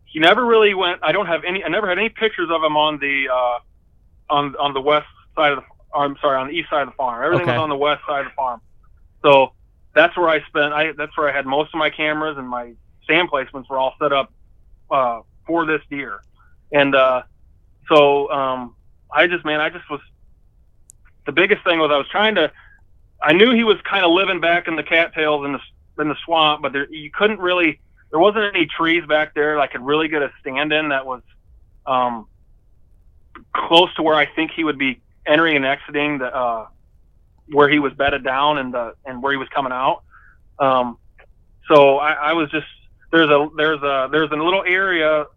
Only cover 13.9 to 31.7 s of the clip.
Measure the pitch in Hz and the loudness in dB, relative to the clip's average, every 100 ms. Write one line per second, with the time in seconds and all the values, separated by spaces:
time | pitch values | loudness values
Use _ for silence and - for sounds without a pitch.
13.9 | - 147 139 127 _ - - _ - - | -2 -2 0 -2 _ -20 -20 _ -20 -4
14.9 | 143 127 113 - _ - 165 156 156 - | -2 0 -2 -10 _ -4 -2 -2 -4 -6
15.9 | 143 131 98 - _ _ - - 147 139 | -12 -12 -14 -18 _ _ -20 -2 2 2
16.9 | 139 131 127 - _ - _ _ _ - | 4 2 0 -6 _ -20 _ _ _ 2
17.9 | 156 143 143 143 143 135 127 120 - _ | 6 6 4 0 -2 -2 -4 -8 -16 _
18.9 | _ _ 143 175 175 151 151 160 170 - | _ _ 0 0 0 -4 -4 -4 -6 -12
19.9 | 143 - _ - - _ _ _ _ - | -14 -14 _ -20 -20 _ _ _ _ -20
20.9 | _ - _ - 143 196 202 190 165 156 | _ -20 _ -6 0 0 0 0 0 2
21.9 | 147 135 185 214 208 151 - - - _ | 0 0 0 0 2 0 -4 -20 -20 _
22.9 | - _ _ 147 165 233 233 226 196 - | -20 _ _ 2 4 6 4 2 0 0
23.9 | 196 180 170 196 185 165 175 175 160 143 | 0 4 4 2 0 0 0 0 -6 0
24.9 | 165 165 - 156 151 143 135 - - _ | 0 0 0 0 0 -2 -6 -10 -20 _
25.9 | - 147 143 - 165 156 151 143 139 139 | -6 -4 -4 -2 2 2 2 -2 -4 -6
26.9 | 156 147 - 208 208 180 180 165 143 _ | -10 -14 0 0 0 0 2 0 -2 _
27.9 | _ _ 156 196 208 208 190 156 - 165 | _ _ 2 2 2 -2 -2 -2 -2 -2
28.9 | 170 147 151 151 156 147 151 135 127 127 | 0 0 -2 0 -2 0 0 -2 -4 -2
29.9 | 151 160 151 135 - 143 131 151 151 156 | -2 -2 -2 -4 -6 -8 -6 -2 -2 -2
30.9 | 135 135 127 - - _ - - | -4 -4 -10 -12 -20 _ -20 -20